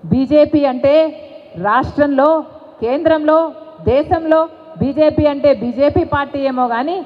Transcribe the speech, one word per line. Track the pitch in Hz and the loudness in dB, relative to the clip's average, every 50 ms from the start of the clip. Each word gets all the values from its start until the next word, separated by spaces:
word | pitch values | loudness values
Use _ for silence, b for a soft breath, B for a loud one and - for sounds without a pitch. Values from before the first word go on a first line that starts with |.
| - | -2
బీజేపీ | 160 190 254 269 254 294 302 294 302 311 302 285 | -2 -2 0 0 2 4 4 4 4 2 0 0
అంటే | 269 254 254 240 277 294 311 320 311 269 - - - - - - - - 165 | 0 -2 0 2 2 4 4 2 0 -2 -10 -18 -20 -20 -20 -20 -18 -12 -6
రాష్ట్రంలో, | 180 202 214 254 - - - 285 294 285 277 262 277 302 320 311 302 - - - - - - - | -2 0 0 0 0 -2 0 0 0 2 2 2 4 4 2 0 -2 -8 -18 -20 -20 -20 -12 -8
కేంద్రంలో, | 214 233 254 302 330 320 320 311 302 302 311 320 330 311 269 - - - - - 170 | -4 -4 -2 0 2 0 0 2 2 2 2 2 2 -2 -6 -14 -20 -20 -20 -6 -2
దేశంలో | 214 240 277 311 - 359 330 330 311 320 320 320 320 - - - - - 165 | 0 0 0 0 0 -2 -4 0 0 2 0 0 -2 -6 -20 -20 -20 -8 -6
బీజేపీ | 240 262 262 294 311 302 302 302 302 | -4 -4 0 2 2 2 2 2 0
అంటే | 294 285 277 254 294 269 | 0 0 2 2 2 2
బీజేపీ | 208 214 240 226 233 277 294 294 359 330 | 2 -2 -6 -2 0 0 2 2 0 -2
పార్టీ | - 294 285 285 277 - 277 | -2 -2 -4 -4 -4 -6 -4
ఏమో | 269 269 254 247 254 240 | -4 -4 -2 -2 -2 -2
కానీ | 233 226 262 311 359 392 311 | -2 -4 -4 -4 -6 -8 -8